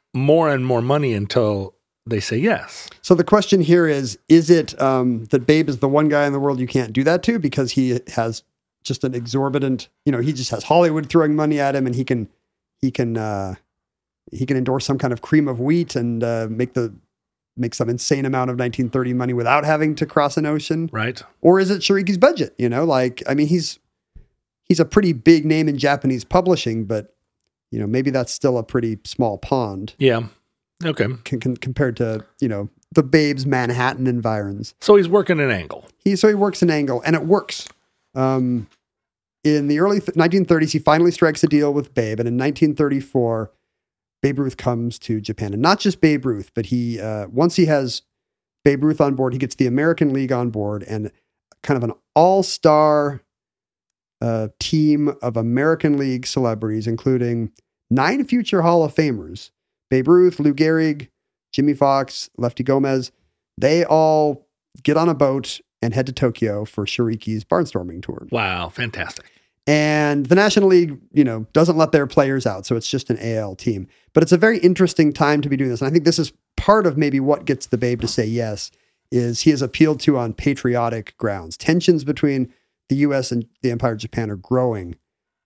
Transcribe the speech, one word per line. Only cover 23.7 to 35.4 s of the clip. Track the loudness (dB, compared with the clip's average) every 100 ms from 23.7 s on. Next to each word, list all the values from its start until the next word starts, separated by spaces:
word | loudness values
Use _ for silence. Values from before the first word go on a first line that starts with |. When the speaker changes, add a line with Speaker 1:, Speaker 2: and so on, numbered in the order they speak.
| -10 _ _ _ -20 -20 _ _ _
Speaker 2:
he's | -2 0
a | 2
pretty | 2 2
big | 4 6 6 4
name | 0 0
in | 0
Japanese | 0 0 -2 -4
publishing, | 0 0 2 0 0 -4 -4
but, | -6 -6 _ _ _ _ _ _
you | -6
know, | -2
maybe | -2 0
that's | -2 -4
still | -2 0 0
a |
pretty | -2 -2 -2 -4 -8
small | -2 -2 -2
pond. | -4 -4 -4 -6 -12 -2
Speaker 1:
Yeah. | 0 0 -4 -14 _ _ _ -10
Okay. | -6 -2 -2 -4 -8
Speaker 2:
con-, | -6
con-, | -4 -6
compared | -6 -2 -2 -2
to, | -4 -4 -10 -6
you | -4
know, | -4 -8 _ _
the | 0
Babe's | 2 2 2 -2 -2
Manhattan | -2 -2 -2 -2 -2 -2
environs. | 0 -2 -2 -4 -8 -12 -4
Speaker 1:
So | 4 6
he's | 6
working | 2 2
an | 0